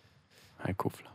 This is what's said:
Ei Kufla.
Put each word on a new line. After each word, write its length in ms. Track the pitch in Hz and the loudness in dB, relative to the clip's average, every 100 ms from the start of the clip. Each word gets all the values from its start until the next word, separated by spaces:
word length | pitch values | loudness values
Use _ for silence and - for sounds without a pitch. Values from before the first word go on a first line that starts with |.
| - - - - - - | -20 -20 -20 -20 -20 -4
Ei 100 | - | 0
Kufla. 360 | 95 101 - - | 2 2 0 -6